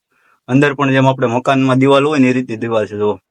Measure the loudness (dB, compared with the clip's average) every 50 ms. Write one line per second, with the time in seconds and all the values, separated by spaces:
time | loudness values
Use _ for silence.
0 | _ _ _ _ _ _ _ _ _ -2 0 2 2 0 0 -2 -2 0 0 2
1 | 2 2 0 0 -2 -2 -2 -2 -2 0 0 0 0 0 2 2 2 4 4 2
2 | 2 2 2 2 2 2 0 -2 -4 -6 -8 -8 -6 -4 -2 -2 -2 -4 -4 -4
3 | -2 -2 -4 -6 _ _